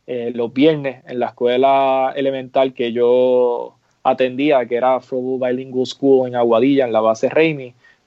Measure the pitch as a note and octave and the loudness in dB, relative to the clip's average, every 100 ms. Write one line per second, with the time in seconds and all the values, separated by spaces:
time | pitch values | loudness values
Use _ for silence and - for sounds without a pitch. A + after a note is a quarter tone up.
0 | - B2+ A#2 A#2+ A#2 - D3+ D3+ C#3 B2+ | -12 -8 -8 -6 -6 2 2 2 -4 -10
1 | - B2 A#2 - A#2+ B2 C3+ C3+ C3+ C3 | -10 -6 -6 -2 -2 2 2 2 2 0
2 | C3 C#3 C3+ C3+ C3 C3+ C3+ B2+ A#2+ A#2 | -2 -2 -4 -4 -4 -2 -2 -2 -4 0
3 | A#2+ B2 B2+ B2 B2 A#2+ A#2+ _ _ _ | 2 4 2 2 0 -2 -8 _ _ _
4 | - C3 C3 B2+ D3 C#3 A#2+ A#2+ B2+ B2+ | -2 0 -2 -2 0 0 0 -2 0 -2
5 | - B2+ B2+ C3 B2+ B2+ C3 B2+ B2 - | -4 -8 -6 -4 -4 -4 -6 -6 -6 -2
6 | C#3 C3 B2+ B2 A#2+ A2+ C3 C#3 B2 A2 | 4 4 2 0 2 2 2 2 2 2
7 | A2 A2+ C3+ D3+ D#3+ D3 B2+ - _ _ | 2 0 0 2 0 0 -12 -20 _ _